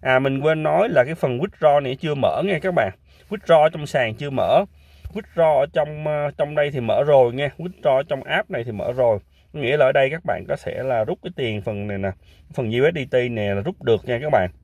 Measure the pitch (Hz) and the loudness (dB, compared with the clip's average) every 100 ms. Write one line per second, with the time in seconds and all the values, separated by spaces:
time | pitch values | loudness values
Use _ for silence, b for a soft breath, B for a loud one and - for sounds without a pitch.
0 | 135 131 135 135 147 160 156 156 220 151 | 2 2 2 0 0 0 0 0 2 2
1 | 123 160 151 120 185 - 151 147 139 135 | 0 0 -2 -2 -6 0 2 4 0 -6
2 | 160 147 110 82 180 180 190 170 104 - | -4 0 0 0 -2 -2 -2 0 0 -4
3 | _ b b 202 - 165 156 165 147 147 | _ b b -12 4 6 6 2 -4 -2
4 | 120 110 147 131 90 131 196 b b b | -2 -4 -6 -2 2 2 2 b b b
5 | b 202 - - 160 143 143 - 151 151 | b -12 -12 0 2 4 2 0 -2 -4
6 | 151 151 147 - 147 151 147 143 117 101 | -4 -2 -4 -4 -4 0 -2 -2 0 0
7 | 143 139 123 123 143 - 170 - 151 135 | 4 6 6 2 -6 -6 -12 -4 0 0
8 | 143 139 - 160 214 165 117 107 - 123 | 0 -6 -2 -4 -4 -6 -6 -6 -4 0
9 | 120 104 - _ _ 151 127 147 131 143 | 2 2 -2 _ _ -6 -2 2 4 4
10 | 135 160 156 87 131 143 - - 131 120 | 2 0 -6 -6 -4 -6 -6 -6 -2 -2
11 | 110 - - 175 131 104 98 104 104 98 | -2 -4 -8 -6 -4 -4 -6 -8 -6 -6
12 | 98 95 b b b - 120 117 143 170 | -6 -8 b b b -8 -4 2 0 0
13 | 127 127 123 117 101 101 110 196 127 107 | -2 -2 -2 -4 -4 -4 -4 -6 0 -2
14 | - 120 151 131 90 - | 0 -6 0 0 0 -6